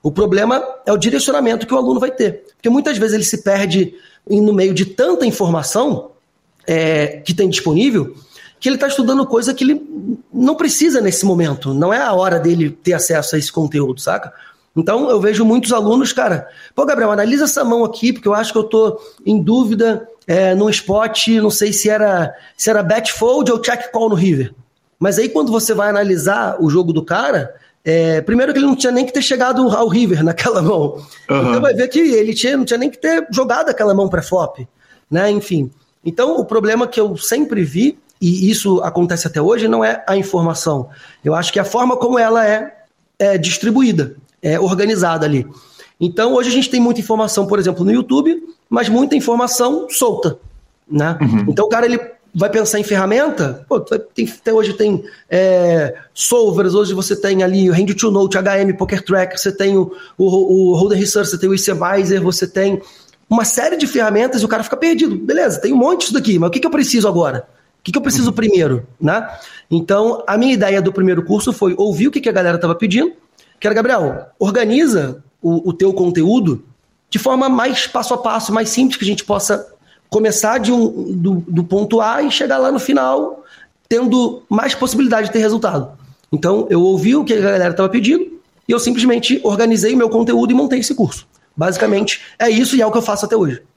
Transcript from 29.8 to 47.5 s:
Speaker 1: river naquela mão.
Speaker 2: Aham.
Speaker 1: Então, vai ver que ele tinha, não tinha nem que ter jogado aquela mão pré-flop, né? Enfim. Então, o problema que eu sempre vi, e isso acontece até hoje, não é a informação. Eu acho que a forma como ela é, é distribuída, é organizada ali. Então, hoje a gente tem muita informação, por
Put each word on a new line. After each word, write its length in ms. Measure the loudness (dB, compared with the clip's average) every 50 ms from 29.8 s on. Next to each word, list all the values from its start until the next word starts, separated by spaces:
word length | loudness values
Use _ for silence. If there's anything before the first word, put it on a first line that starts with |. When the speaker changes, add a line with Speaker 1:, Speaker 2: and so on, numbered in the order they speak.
| 2
Speaker 1:
river 360 | 2 2 2 2 2 2 2 2
naquela 380 | 0 0 0 -2 0 0 2
mão. 400 | 2 2 2 2 0 -2 -4 -10 -18 -20 -20 -20 -6 -2
Speaker 2:
Aham. 200 | -2 0 0 2
Speaker 1:
Então, 120 | 0 2
vai 120 | 2 2 2
ver 140 | 2 -2
que 120 | 0 2 2
ele 340 | 2 4 4 2 2 2 -2
tinha, 240 | -2 -2 0 0
não 80 | 0 0
tinha 120 | 0 -2
nem 120 | -2 -2 -4
que 100 | -4 -2
ter 260 | -2 0 0 0 -2 -2
jogado 380 | -2 -2 0 0 0 -2 0 -2
aquela 260 | -2 0 0 2 2
mão 140 | 2 0 0
pré-flop, 500 | -2 -4 -4 -2 -2 -2 -2 -4 -6 -14 -18 -18 _ _ _ _ _ _ _ _
né? 220 | -2 0 0 2
Enfim. 400 | 0 0 -2 -2 -4 -2 -4 -4 _ _ _ _ _ _ _
Então, 320 | -6 -2 -2 0 0 0
o 80 | -2 -4
problema 400 | -2 -2 0 0 0 0 0 -2
que 140 | -2 0 -2
eu 160 | -2 -2 -2
sempre 460 | -6 -6 -4 -2 -2 -2 -2 0 -2 -2
vi, 340 | -2 0 0 0 0 -2 -4 _ _ _ _
e 300 | 0 0 2 2 2 0
isso 280 | 0 0 0 0 0 0
acontece 440 | 0 -2 -2 -2 -2 -2 -2 -6 -6
até 160 | -4 -2 0
hoje, 260 | 2 2 2 2 0
não 160 | 0 0 2 0
é 200 | 0 -2 -2 -2
a 120 | -2 -2
informação. 720 | -2 -2 -2 -2 -2 0 -2 -2 -4 -4 -2 -2 -4 -4 -8 -14 -20 -20 -20 -20 _ -4
Eu 100 | -2 -2
acho 200 | -2 -2 -2 -2
que 60 | -2
a 60 | -4
forma 300 | -2 -2 0 0 0 0
como 220 | 0 0 0 2 2
ela 260 | 2 2 2 2 2
é, 280 | 2 0 0 -4 -8 -16 -20 _ _ _ _ _ _ _
é 200 | _ 0 2 2
distribuída, 800 | 2 0 -2 -4 -2 -2 0 2 4 2 2 2 0 -2 -4 -8 -18 _ _ _ _
é 180 | -2 -2 0 0
organizada 680 | 0 0 0 0 0 0 0 0 0 0 0 0 0
ali. 220 | 0 0 -2 -2 -6 -14 -20 _ _ _ -20 -20 _ _ _
Então, 340 | -4 -2 0 0 0 2 2
hoje 160 | 2 0 2
a 20 |
gente 180 | 0 0 0 0
tem 120 | 0 2
muita 180 | 2 2 0 -2
informação, 480 | -2 -2 0 0 0 -2 0 -2 0
por 100 | 0